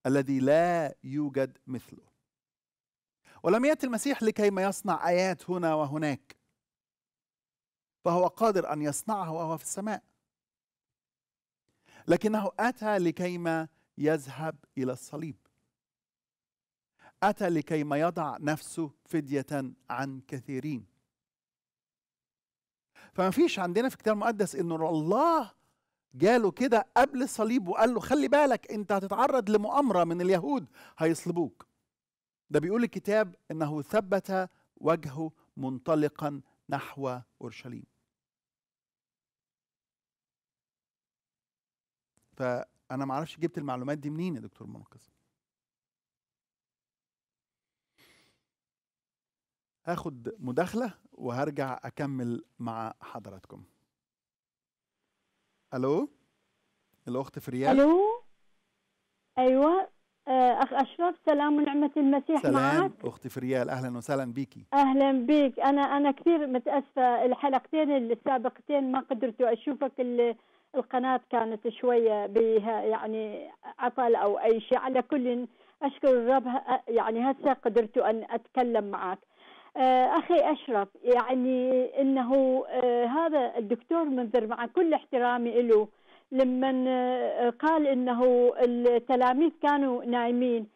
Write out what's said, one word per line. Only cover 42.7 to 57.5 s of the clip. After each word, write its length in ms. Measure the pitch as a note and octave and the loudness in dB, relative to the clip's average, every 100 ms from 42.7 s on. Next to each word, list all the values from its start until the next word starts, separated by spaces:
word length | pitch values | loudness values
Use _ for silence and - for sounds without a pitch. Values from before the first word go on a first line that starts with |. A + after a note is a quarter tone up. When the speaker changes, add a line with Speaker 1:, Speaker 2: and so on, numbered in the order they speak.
| _ _ C3 | _ _ -8
Speaker 1:
ما 100 | C3+ | -6
أعرفش 240 | C3+ D#3+ - | -6 -8 -6
جبت 200 | E3 E3+ | -6 -6
المعلومات 400 | C#3+ B2+ B2+ D3+ | -8 -6 -6 -6
دي 120 | C#3+ | -6
منين 240 | D#3 F#3 | -6 -6
يا 60 | C3+ | -8
دكتور 260 | A2 - A2 | -12 -18 -20
منقذ. 340 | A2+ - A#2 _ _ _ _ _ _ _ _ _ _ _ _ _ _ _ _ _ _ _ _ _ _ _ _ _ _ _ _ _ _ _ _ _ _ _ _ _ _ _ _ _ _ _ _ _ _ _ _ | -18 -20 -20 _ _ _ _ _ _ _ _ _ _ _ _ _ _ _ _ _ _ _ _ _ _ _ _ _ _ _ _ _ _ _ _ _ _ _ _ _ _ _ _ _ _ _ _ _ _ _ _
هاخد 500 | - E3+ E3+ B2+ A#2 - | -8 -6 -8 -10 -12 -10
مداخلة 560 | B2+ B2+ F3+ A3 A#3+ - _ | -6 -4 -2 -4 -6 -8 _
وهرجع 680 | - B2+ B2 D3+ C#3+ C3+ B2 | -12 -8 -4 -4 -4 -6 -8
أكمل 600 | B2+ - C#3+ C3 A#2+ A#2 - _ | -12 -8 -8 -6 -6 -6 -10 _
مع 360 | A#2 A2+ A2+ - | -10 -8 -10 -12
حضراتكم. 640 | - A#2 G2+ F#2+ - G2 F#2 _ _ _ _ _ _ _ _ _ _ _ _ _ _ _ _ _ _ _ _ | -18 -18 -18 -20 -20 -20 -20 _ _ _ _ _ _ _ _ _ _ _ _ _ _ _ _ _ _ _ _
ألو؟ 340 | B2+ C3 D#3+ C#4+ - _ _ _ _ _ _ _ _ - | -4 -2 -2 -2 -10 _ _ _ _ _ _ _ _ -8
الأخت 300 | B2 C3+ - | -6 -6 -10
فريال؟ 420 | - | -10